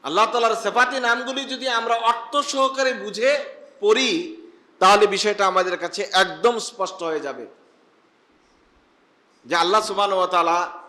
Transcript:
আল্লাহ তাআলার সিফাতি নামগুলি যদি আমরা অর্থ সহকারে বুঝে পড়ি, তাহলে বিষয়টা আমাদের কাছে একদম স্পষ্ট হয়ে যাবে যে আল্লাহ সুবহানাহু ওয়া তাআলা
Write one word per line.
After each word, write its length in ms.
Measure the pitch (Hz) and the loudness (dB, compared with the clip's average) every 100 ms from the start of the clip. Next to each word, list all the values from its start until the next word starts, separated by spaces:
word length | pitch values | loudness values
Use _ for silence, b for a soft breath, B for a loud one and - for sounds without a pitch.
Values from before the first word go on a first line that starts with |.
আল্লাহ 240 | 135 170 226 | -2 0 2
তাআলার 300 | 240 226 220 | 2 0 0
সিফাতি 440 | 202 196 247 269 | -2 0 0 0
নামগুলি 440 | 240 240 254 262 | -2 -2 -2 -8
যদি 240 | 254 254 262 | -6 -6 -4
আমরা 260 | 233 233 | -4 0
অর্থ 420 | 233 226 233 - 285 | 0 0 -2 -2 -4
সহকারে 560 | 277 269 269 262 262 | -2 0 0 2 -2
বুঝে 680 | 233 202 202 247 285 - - - - | -2 -8 -2 0 0 -4 -16 -20 -2
পড়ি, 560 | 202 226 247 170 - - - - _ _ | 2 2 2 -2 -6 -12 -20 -20 _ _
তাহলে 280 | 185 208 208 | 6 6 4
বিষয়টা 400 | 196 214 202 196 | 2 -2 0 0
আমাদের 320 | 185 185 175 | 2 0 -2
কাছে 240 | 170 185 196 | -6 -8 -2
একদম 460 | 185 185 160 214 233 | 0 0 2 2 2
স্পষ্ট 440 | 214 - 185 - | -6 -8 -8 -6
হয়ে 180 | 165 156 | -6 -6
যাবে 260 | 139 123 113 - _ _ _ _ _ _ _ _ _ _ _ _ _ _ _ _ _ _ 120 | -6 -10 -14 -18 _ _ _ _ _ _ _ _ _ _ _ _ _ _ _ _ _ _ -4
যে 100 | 170 | 0
আল্লাহ 240 | 170 214 | 2 2
সুবহানাহু 380 | 202 196 202 190 | 0 -2 0 0
ওয়া 80 | 180 | 2
তাআলা 440 | 185 165 170 175 - | 2 2 0 -2 -8